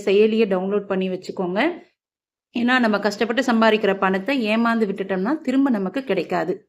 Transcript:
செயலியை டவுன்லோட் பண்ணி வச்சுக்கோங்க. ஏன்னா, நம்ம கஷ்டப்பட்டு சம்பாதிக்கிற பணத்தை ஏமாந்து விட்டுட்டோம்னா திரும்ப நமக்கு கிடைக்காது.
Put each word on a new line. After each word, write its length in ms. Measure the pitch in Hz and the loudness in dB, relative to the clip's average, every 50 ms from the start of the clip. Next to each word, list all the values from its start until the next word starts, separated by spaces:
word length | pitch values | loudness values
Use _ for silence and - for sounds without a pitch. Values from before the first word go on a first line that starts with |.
| 196 | 2
செயலியை 420 | 208 190 208 214 220 220 220 226 | 2 4 4 4 4 4 2 2
டவுன்லோட் 380 | 196 196 180 190 196 208 208 196 | 2 2 -2 0 0 -2 -2 -2
பண்ணி 240 | - 190 190 190 185 | -2 -2 -2 0 -2
வச்சுக்கோங்க. 500 | 185 180 - - - - 185 175 185 208 277 339 349 - - _ _ _ _ _ _ _ _ _ _ _ _ _ _ | -4 -6 -8 -10 -6 -4 -4 -2 0 0 0 0 -2 -6 -14 _ _ _ _ _ _ _ _ _ _ _ _ _ _
ஏன்னா, 240 | 240 240 247 254 254 | -2 0 2 2 2
நம்ம 200 | 240 214 208 196 | 2 2 0 0
கஷ்டப்பட்டு 420 | 202 214 202 - 240 226 233 262 | 0 -2 -2 -2 -2 -2 0 0
சம்பாதிக்கிற 560 | 254 262 226 220 226 220 214 220 214 190 190 | 0 2 2 4 4 4 4 4 2 0 0
பணத்தை 500 | 196 196 190 190 190 190 269 285 262 220 | 2 0 0 0 0 0 -2 -2 0 0
ஏமாந்து 380 | 208 214 233 233 233 226 226 220 | 0 0 0 0 0 0 0 0
விட்டுட்டோம்னா 560 | 196 196 196 190 190 190 185 190 233 311 302 | -2 -2 -6 -6 -4 -4 -2 -2 -2 -2 -2
திரும்ப 280 | - 254 262 269 277 277 | -2 0 0 2 2 2
நமக்கு 340 | 233 202 190 185 - 269 262 | 0 0 -2 -4 -4 -6 -4
கிடைக்காது. 500 | - 190 185 - - 180 170 160 170 190 - - | -2 -2 -2 -2 -2 -2 -2 -2 -2 -4 -6 -10